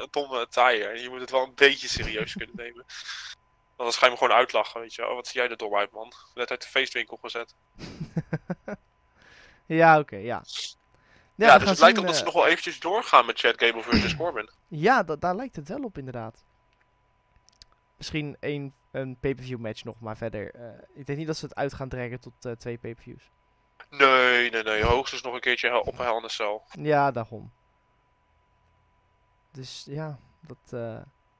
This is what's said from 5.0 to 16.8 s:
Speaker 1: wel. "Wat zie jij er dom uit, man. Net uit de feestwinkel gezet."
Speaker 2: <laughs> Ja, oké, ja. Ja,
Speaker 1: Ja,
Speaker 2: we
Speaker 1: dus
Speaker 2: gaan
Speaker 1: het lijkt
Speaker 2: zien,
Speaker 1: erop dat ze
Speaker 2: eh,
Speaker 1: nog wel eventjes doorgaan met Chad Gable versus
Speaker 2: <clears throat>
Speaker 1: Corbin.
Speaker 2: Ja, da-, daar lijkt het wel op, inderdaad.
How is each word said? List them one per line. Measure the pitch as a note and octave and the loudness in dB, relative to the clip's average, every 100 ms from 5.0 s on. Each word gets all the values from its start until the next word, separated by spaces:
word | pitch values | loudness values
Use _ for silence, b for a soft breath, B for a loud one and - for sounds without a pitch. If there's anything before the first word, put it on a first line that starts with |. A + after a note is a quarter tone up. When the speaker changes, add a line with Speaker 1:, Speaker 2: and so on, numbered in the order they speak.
Speaker 1:
wel. | A2+ B2 | -6 -6
"Wat | - | -6
zie | B2+ | -4
jij | B2 | -4
er | A2+ | -4
dom | G#2+ G2+ | -2 -2
uit, | G2+ | -2
man. | G#2 A2+ - - | -8 -18 -20 -14
Net | A#2+ A#2+ | -8 -6
uit | B2+ | -6
de | - | -4
feestwinkel | C3+ C3 A#2+ A2+ A#2 | -2 -2 -4 -8 -12
gezet." | A2+ A#2 A2+ _ _ - | -10 -10 -12 _ _ -20
Speaker 2:
<laughs> | - - D#3+ E3 - D#3+ - F3+ - G3+ _ _ _ b b b b b - | -18 -14 -10 -10 -8 -10 -10 -14 -14 -16 _ _ _ b b b b b -2
Ja, | D#3+ E3 D#3 | 6 8 6
oké, | C#3+ G2 | 2 -8
ja. | A2+ G#2 - - - - _ b b b b - | -8 -8 -8 -12 -12 -14 _ b b b b 4
Ja, | A3+ | 8
Speaker 1:
Ja, | |
Speaker 2:
we | C#3+ | 10
Speaker 1:
dus | |
Speaker 2:
gaan | |
Speaker 1:
het | G3 | 8
lijkt | F3+ | 8
Speaker 2:
zien, | E3+ G#3+ | 8 8
Speaker 1:
erop | F3+ | 2
dat | D3+ | 0
ze | |
Speaker 2:
eh, | - | 0
Speaker 1:
nog | |
wel | E3+ C#3+ | 4 4
eventjes | F3 E3+ - | 4 -2 -6
doorgaan | E3 G#3+ - C#3 A#2 | -2 -2 6 6 6
met | - | 2
Chad | A#2+ A2+ | 2 4
Gable | A#2 A2+ | 2 2
versus | A2+ G#3+ G3 D3+ | 0 2 2 -2
Speaker 2:
<clears throat> | |
Speaker 1:
Corbin. | E3+ B2 G#2+ _ _ | -4 -4 -10 _ _
Speaker 2:
Ja, | D#3 F#3+ C4 | 0 2 2
da-, | E3 D3 | 0 -4
daar | F3 F#3 | -4 -4
lijkt | C4 E3+ | -8 -12
het | C#3+ | -12
wel | C#4+ | -10
op, | B3 D3+ | -10 -12
inderdaad. | C3 B2 A2+ - _ _ _ _ | -12 -12 -12 -16 _ _ _ _